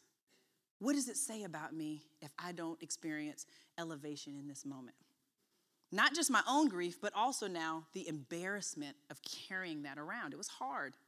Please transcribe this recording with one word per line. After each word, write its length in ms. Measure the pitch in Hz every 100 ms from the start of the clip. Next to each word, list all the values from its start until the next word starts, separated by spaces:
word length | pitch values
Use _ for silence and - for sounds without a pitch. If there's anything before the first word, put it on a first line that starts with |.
| _ _ _ _ _ _ _ -
What 140 | 233
does 140 | 285 240
it 100 | -
say 260 | - 220
about 300 | 190 156 151
me 300 | 160 151 151 - -
if 100 | 147 -
I 140 | 175
don't 300 | 175 165 165
experience 640 | 160 - 160 151 151 - - - - -
elevation 580 | 165 147 147 143 147 143
in 100 | 143
this 200 | 135 139
moment? 300 | 135 123 - _ _ _ _ _ _ _ _ -
Not 240 | 190 277
just 160 | 311 277
my 120 | 220 226
own 200 | 285 294
grief, 320 | 180 175 170
but 120 | 202 196
also 320 | 254 254 202
now 380 | 170 160 160 160
the 140 | 190 165
embarrassment 880 | 156 131 170 185 202 - 151 143 - -
of 120 | 143
carrying 640 | - - - 190 180 151
that 140 | 143 135
around. 360 | 156 233 156
It 40 | 147
was 120 | -
hard. 460 | - 262 254 139 -